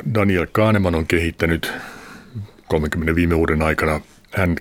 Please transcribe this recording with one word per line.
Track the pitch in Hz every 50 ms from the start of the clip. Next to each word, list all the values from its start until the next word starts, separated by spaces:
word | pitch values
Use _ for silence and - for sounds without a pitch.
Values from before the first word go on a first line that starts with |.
| - 143 117
Daniel | 110 98 101 95 87 80 -
Kahneman | - 107 107 110 107 104 92 90 82
on | 82 80 -
kehittänyt | 87 82 82 82 80 - 85 82 82 82 - - - - - - - - - - - - - - - 110 104 - - - - -
kolmenkymmenen | 82 80 76 78 - 82 78 82 82
viime | 85 87 85 85 80
vuoden | 82 80 80 78
aikana. | 78 78 76 - 80 78 76 76 73 - - - _ _
Hän | - - 95 87 82 -